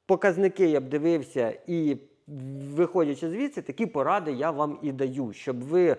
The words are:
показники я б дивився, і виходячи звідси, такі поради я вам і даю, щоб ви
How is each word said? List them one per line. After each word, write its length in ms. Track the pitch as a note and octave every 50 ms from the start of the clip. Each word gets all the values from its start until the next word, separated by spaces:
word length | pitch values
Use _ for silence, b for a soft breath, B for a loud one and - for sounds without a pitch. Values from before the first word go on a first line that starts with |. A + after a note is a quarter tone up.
| _
показники 640 | - F#3+ F3+ - G3+ F3 E3 G3 F#3+ F#3 - F#3+ E3+
я 100 | D3+ C#3+
б 100 | C3 B2+
дивився, 640 | C#3+ D3+ D3 E3 E3+ D#3+ C3+ - - C3+ A#2+ A2+ A2 - - -
і 300 | F3 E3 D#3+ D3+ C#3 - - - _ _ _ - D3 C#3 B2+ C3+ C#3 C#3 C#3 C#3 C#3+
виходячи 540 | D3 F3 E3 - F#3+ E3 D3 C#3+ C3+ - E3
звідси, 320 | E3 G#3+ C#4 C#4+ C#4+ -
такі 240 | D#3+ - C3+ - A3+
поради 460 | G3 - D3 C3+ C#3+ F3+ G#3 F3 D#3
я 200 | C#3+ B2 C#3 E3
вам 280 | D#3+ C#3 D3+ D3+ D3 -
і 100 | - D3
даю, 420 | C3+ C3 C#3 C3+ C3 C3+ C3+ A2+ F#2+
щоб 300 | - - - B2+ A#2+ B2
ви 320 | C3+ D#3 F3+ F3+ E3+ C3+